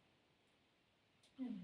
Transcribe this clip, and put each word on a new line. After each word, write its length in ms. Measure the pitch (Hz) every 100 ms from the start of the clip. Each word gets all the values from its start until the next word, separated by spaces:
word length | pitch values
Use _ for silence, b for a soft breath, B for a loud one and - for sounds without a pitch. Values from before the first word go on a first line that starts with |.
| - - - - - - - - - - - - - -
Hmm, 120 | 254 202